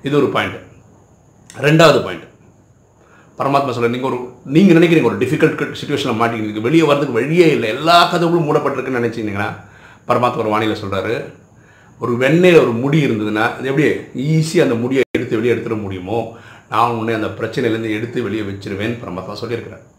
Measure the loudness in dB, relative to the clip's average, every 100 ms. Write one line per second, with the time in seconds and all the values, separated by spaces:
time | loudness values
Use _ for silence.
0 | 0 0 2 0 -2 -6 -18 -20 _ _
1 | _ _ _ _ _ -2 2 6 6 4
2 | 0 -10 -14 _ -20 _ _ _ _ _
3 | _ _ _ -4 0 0 0 -2 -2 -2
4 | -4 -6 -10 -16 0 4 6 6 6 4
5 | 2 0 -2 2 2 0 -6 -8 -6 -4
6 | -2 0 0 -2 -6 -4 0 2 4 2
7 | 0 -2 0 4 4 4 -2 -2 4 4
8 | 4 2 0 0 2 0 0 -4 -4 -2
9 | -2 -4 -6 -4 -6 -8 -18 -20 -20 -20
10 | -2 0 0 -2 -2 -2 -2 -4 -4 -6
11 | -4 -6 -8 -16 _ _ _ _ _ -10
12 | -4 0 2 4 6 6 6 0 0 2
13 | 2 0 -2 0 -2 -2 -4 0 0 0
14 | -6 -6 0 0 2 2 2 0 0 0
15 | -2 -4 -2 -2 0 -2 -2 -6 -6 -10
16 | -6 -6 -6 -14 -20 -20 _ 0 0 0
17 | -4 -4 -4 -6 -6 -4 -2 -2 -4 -6
18 | -4 -6 -4 -6 -6 -10 -10 -6 -6 -6
19 | -10 -12 -10 -12 -8 -8 -10 -18 -20